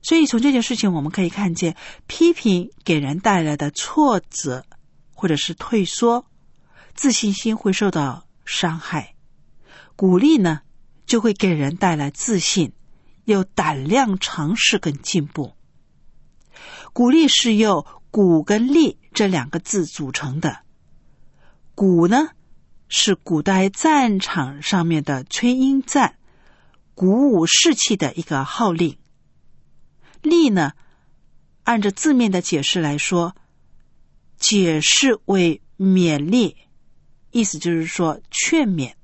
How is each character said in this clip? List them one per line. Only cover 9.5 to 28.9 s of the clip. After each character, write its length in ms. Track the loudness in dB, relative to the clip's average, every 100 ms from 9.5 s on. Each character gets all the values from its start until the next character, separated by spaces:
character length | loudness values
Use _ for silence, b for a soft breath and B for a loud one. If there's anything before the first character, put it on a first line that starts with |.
| -20 b b b -2
鼓 200 | 2 4
励 200 | 4 4
呢， 240 | 2 -2 -10 -20 -20 _ -2
就 140 | 0
会 140 | 0
给 200 | 0 0
人 220 | 0 -2 0
带 220 | 0 0
来 120 | -4
自 280 | -6 -4 -2
信， 320 | 0 -2 -2 -6 -20 -20 _ -14 -2
有 180 | 0
胆 460 | 0 -4 -4 -4 0
量 280 | 0 2 -2
尝 360 | -6 -6 -4 0
试 240 | 0 0
跟 140 | -2 -6
进 280 | -4 -4 -4
步。 260 | -8 -10 -12 _ _ _ _ -20 -20 -20 _ _ B B B B
鼓 160 | 0 4
励 180 | 6 4
是 280 | 2 2 2
由 300 | 2 2 B B -6
“鼓” 320 | 2 4 4
跟 320 | 2 0 4
励 260 | 4 2 -2 _
这 140 | -2 0
两 220 | 0 -2
个 100 | -8
字 260 | -4 -4 -4
组 280 | -6 -8
成 260 | -8 -8 -4
的。 220 | -4 -6 _ _ _ -20 _ _ -20 _ -20 _ -20 0
鼓 320 | 2 4 4
呢， 220 | 2 0 _ _ -20 _ -20 _
是 280 | -2 0 -2
古 260 | -2 -2
代 260 | 0 2 0
战 540 | 0 2 2 2 -2
场 400 | -4 -6 -6 -8
上 240 | -4 -2 0
面 180 | -2
的 220 | -2 -6 -6
吹 300 | -4 -2 0
鹰 260 | 2 0
赞， 340 | 0 0 0 -2 _ _ _ _ _ _ _ -2
鼓 380 | 0 4 4
舞 120 | 2 2
士 300 | 2 2 0
气 220 | -2 -2
的 160 | -2
一 80 | -6
个 240 | -6 -4 -4
号 260 | -2 -2
令。 260 | 0 -2